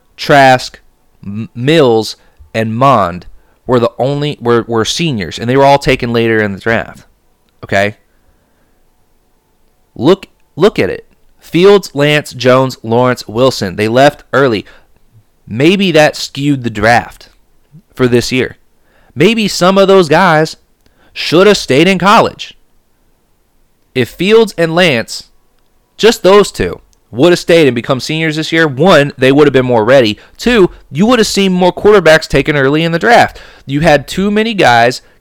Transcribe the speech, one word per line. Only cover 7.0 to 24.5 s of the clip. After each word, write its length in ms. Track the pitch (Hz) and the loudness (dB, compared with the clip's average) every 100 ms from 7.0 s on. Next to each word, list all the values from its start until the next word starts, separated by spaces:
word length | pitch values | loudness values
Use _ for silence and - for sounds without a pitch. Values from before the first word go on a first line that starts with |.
| - _ _ _ _ _ | -20 _ _ _ _ _
Okay? 320 | - 98 101 110 _ _ _ _ _ _ _ _ _ _ _ _ _ _ _ _ _ _ _ | -4 -2 -2 -6 _ _ _ _ _ _ _ _ _ _ _ _ _ _ _ _ _ _ _
Look, 340 | - 127 190 - _ _ | -4 0 0 -4 _ _
look 240 | - 196 - | -2 -2 0
at 120 | 95 | -4
it. 180 | 64 - _ _ _ | -6 -14 _ _ _
Fields, 540 | - 165 190 202 - | -6 2 4 4 0
Lance, 380 | 139 147 151 143 | -4 -2 -2 -4
Jones, 440 | 127 127 131 131 - | -4 0 2 0 -6
Lawrence, 440 | 113 117 127 123 - | -4 -2 0 -2 -6
Wilson, 500 | 107 131 - 98 87 | -2 -2 -2 -8 -4
they 120 | 110 | -2
left 360 | 123 143 - _ | 2 2 0 _
early. 340 | 127 139 107 - - _ _ _ _ _ _ - | -2 0 -2 -8 -20 _ _ _ _ _ _ -12
Maybe 440 | 107 156 196 196 | -2 0 2 0
that 220 | 156 151 | 2 0
skewed 480 | - - 139 143 135 | -2 -12 -6 -4 -4
the 80 | 117 | -4
draft 600 | 104 107 120 - - - _ _ _ _ 156 _ | -2 0 0 -2 -14 -20 _ _ _ _ -20 _
for 120 | - 127 | -4 0
this 240 | 120 - | 0 -2
year. 280 | 127 113 - _ _ _ _ _ | -4 -6 -8 _ _ _ _ _
Maybe 340 | 123 180 226 202 | -2 0 0 -4
some 300 | - 175 196 | -2 0 2
of 100 | 190 | 4
those 200 | 196 160 | 2 2
guys 480 | 156 185 156 160 - _ _ _ _ _ | 2 2 0 -2 -6 _ _ _ _ _
should 340 | - - 160 208 | -12 -2 2 2
have 100 | 196 | 2
stayed 320 | - 131 175 | 0 0 0
in 100 | 185 | 0
college. 580 | 185 220 120 - - - _ _ _ _ _ _ _ _ _ _ _ _ _ | 2 2 2 -4 -20 -20 _ _ _ _ _ _ _ _ _ _ _ _ _
If 140 | 127 117 | -6 -6
Fields 440 | - 185 220 214 | -4 0 2 2